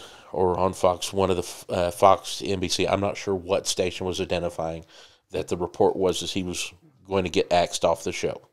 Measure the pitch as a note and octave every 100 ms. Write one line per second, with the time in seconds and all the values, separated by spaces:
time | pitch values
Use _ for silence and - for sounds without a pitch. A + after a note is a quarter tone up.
0 | - - - - F#2 F2 F#2+ F#2 F#2 F2
1 | - G2 F#2+ F2 - - - F#2+ F2 -
2 | G2 F#2 - - - F#2+ F2+ - F2 G2
3 | G2+ - G2+ F#2+ F2 F#2+ - - F#2 -
4 | F#2 F2 F2 F2+ E2+ - D#2+ E2 - -
5 | - _ _ E2 E2+ F2 F2 - G2 -
6 | F#2 E2+ E2+ G2 F2+ F2 - - _ _
7 | - G2 F2+ F#2 - F2 E2+ - - E2
8 | F#2 - D#2+ - -